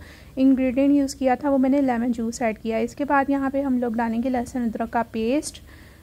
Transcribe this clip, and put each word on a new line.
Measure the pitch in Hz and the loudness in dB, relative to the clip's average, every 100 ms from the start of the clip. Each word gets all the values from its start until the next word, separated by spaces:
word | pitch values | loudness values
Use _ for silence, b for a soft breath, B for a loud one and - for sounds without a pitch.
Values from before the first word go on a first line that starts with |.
| B B B - | B B B 2
ingredient | 269 254 262 247 277 | 4 4 2 2 4
use | 285 269 | 4 2
किया | 277 262 | 0 0
था | 247 294 | 0 2
वो | 277 | 2
मैंने | 262 285 | 2 2
lemon | 269 233 247 | 2 0 -2
juice | 233 226 233 | -2 -4 -2
add | 233 214 | -4 -4
किया। | 220 220 | -4 -2
इसके | 233 - | -2 -4
बाद | 285 277 269 | 0 2 2
यहाँ | 277 269 | 0 -2
पे | 277 | -2
हम | 277 247 | 0 0
लोग | 240 | 0
डालेंगे | 226 233 226 262 | -2 -2 -2 -2
लहसुन | 247 240 254 | -2 -4 -4
अदरक | 240 220 226 | -4 -4 -4
का | 233 | -4
paste। | 226 226 220 285 - - - B B B | -4 -4 -2 -2 -4 -12 -20 B B B